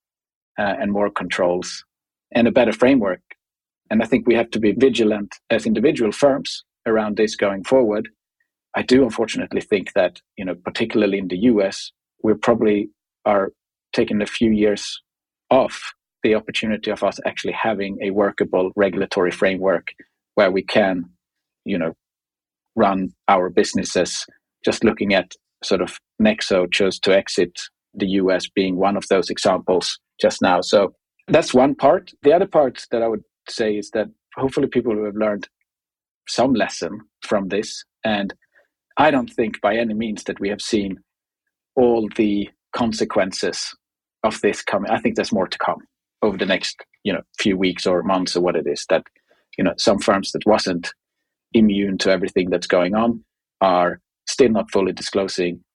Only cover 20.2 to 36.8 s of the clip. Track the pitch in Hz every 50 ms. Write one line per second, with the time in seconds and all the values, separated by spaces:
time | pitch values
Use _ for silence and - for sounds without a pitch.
20.2 | _ _ _ - 123 92 92 - - - - 110 101 95 92 90 87 - _ _
21.2 | _ _ _ _ _ _ _ _ _ - 98 87 82 82 82 - _ _ _ _
22.2 | _ _ _ _ _ _ _ _ _ _ _ 113 107 98 95 95 95 87 - _
23.2 | _ - 101 92 90 92 87 104 98 - - - 98 - - 92 85 - - -
24.2 | - - _ _ _ _ _ _ - 113 117 - 120 107 - - 104 101 98 92
25.2 | 87 - - - _ _ _ _ - - - 92 - - - - - _ _ -
26.2 | 110 107 107 - - - 101 92 90 90 - - 101 95 - - - 98 95 -
27.2 | - - - - 87 - - - - - _ _ _ _ - 104 101 95 95 98
28.2 | 92 92 92 90 87 - - 101 95 92 92 90 95 98 101 98 - - 98 95
29.2 | 87 - - - - 104 92 87 - - 92 87 - - - - _ _ _ -
30.2 | - 104 - - - 95 90 90 90 - - 104 101 90 - _ _ _ _ _
31.2 | _ - 107 156 165 - - 123 127 143 139 - - 139 165 190 - - - _
32.2 | - 143 156 180 190 196 - 156 143 123 - - - - - 117 113 113 110 104
33.2 | - _ _ _ _ - - - 113 107 104 104 101 - - 110 104 110 - _
34.2 | _ _ - - 135 135 - 147 139 131 - 127 117 123 107 107 107 104 101 107
35.2 | 110 107 104 98 - - _ _ _ _ _ _ _ _ _ _ _ _ _ _
36.2 | _ - - - 120 139 131 104 98 - - -